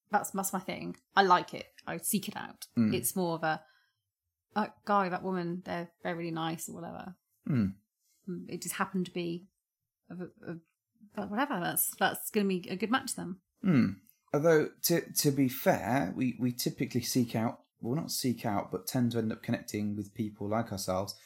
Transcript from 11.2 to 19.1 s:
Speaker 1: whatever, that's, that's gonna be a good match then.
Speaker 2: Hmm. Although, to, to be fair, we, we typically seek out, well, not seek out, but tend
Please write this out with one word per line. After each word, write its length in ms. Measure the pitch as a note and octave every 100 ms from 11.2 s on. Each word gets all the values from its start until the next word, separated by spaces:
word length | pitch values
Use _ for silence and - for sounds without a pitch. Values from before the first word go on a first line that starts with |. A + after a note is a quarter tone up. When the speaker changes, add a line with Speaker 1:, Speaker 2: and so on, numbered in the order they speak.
| G3+
Speaker 1:
whatever, 300 | G#3 C#4+ G#3
that's, 340 | E3+ D3+ - -
that's 320 | F#3+ - -
gonna 180 | G#3+ G3
be 180 | F#3 F3+
a 60 | F#3
good 140 | G#3
match 240 | A#3 - -
then. 200 | F3 F#3 _ _
Speaker 2:
Hmm. 240 | F#3+ C#3+ G#2+ G2 _ _ _
Although, 380 | D3 E3 D#3 - -
to, 280 | - E3+ -
to 180 | - D3+
be 180 | C3+ C3
fair, 640 | - F#3+ A2+ F2+ C3 F2 -
we, 200 | B2+ -
we 100 | B2
typically 500 | A#2+ E3 - B2 A#2+
seek 340 | - C3 A#2 A#2
out, 240 | A2+ - _ _
well, 140 | A2+
not 160 | D3 -
seek 340 | - C3 A2+ A#2
out, 260 | G2+ -
but 140 | F#2 -
tend 260 | C3 A#2+